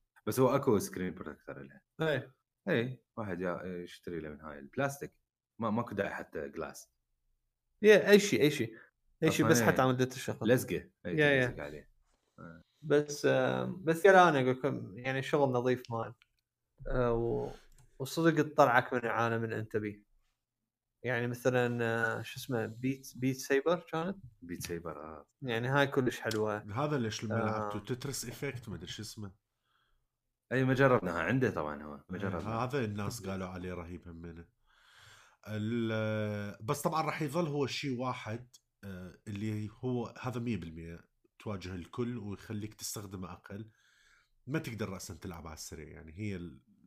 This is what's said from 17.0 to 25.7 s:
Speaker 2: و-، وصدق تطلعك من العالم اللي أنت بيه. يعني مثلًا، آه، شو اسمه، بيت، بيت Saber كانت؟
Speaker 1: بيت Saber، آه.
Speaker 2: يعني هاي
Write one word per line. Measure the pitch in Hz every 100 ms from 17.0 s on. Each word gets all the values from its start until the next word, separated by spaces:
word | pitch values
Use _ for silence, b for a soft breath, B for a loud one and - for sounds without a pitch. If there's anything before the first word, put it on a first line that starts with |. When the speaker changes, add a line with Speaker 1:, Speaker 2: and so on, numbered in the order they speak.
| 120
Speaker 2:
و-، | 117 117 120 120 - - - - _
وصدق | 131 - 165 151
تطلعك | 151 147 139 120 127
من | 123
العالم | 117 107 117 113
اللي | 113 110
أنت | 113 107
بيه. | 104 104 _ _ _ _ _ _ _ _ _ _
يعني | 120 120 120
مثلًا، | 120 131 127 123 120 117
آه، | 113 113 113
شو | 110 127
اسمه، | - 120 107
بيت، | 113 127 135 - -
بيت | 127 131
Saber | - 139 160 175
كانت؟ | - 160 175 202 - -
Speaker 1:
بيت | - -
Saber، | - 85 80 73
آه. | 78 78 - _
Speaker 2:
يعني | 131 113
هاي | 123